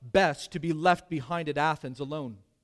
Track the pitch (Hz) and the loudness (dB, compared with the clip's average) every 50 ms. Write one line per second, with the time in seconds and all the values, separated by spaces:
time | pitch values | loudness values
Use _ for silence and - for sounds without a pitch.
0 | 127 120 - 190 196 160 139 - - - - 170 143 170 160 151 160 180 175 175 | -6 0 4 4 4 4 2 -2 -8 -10 -8 -6 -2 -2 -2 2 4 4 4 4
1 | - - 165 151 127 123 175 170 165 151 139 143 147 160 151 143 - 131 127 135 | 2 -6 -6 -6 -4 -4 -6 -4 -4 -2 -2 0 2 0 0 -2 -6 -10 -10 -8
2 | 143 135 151 156 139 123 107 98 95 _ _ _ | -8 -8 -6 -8 -8 -10 -12 -14 _ _ _ _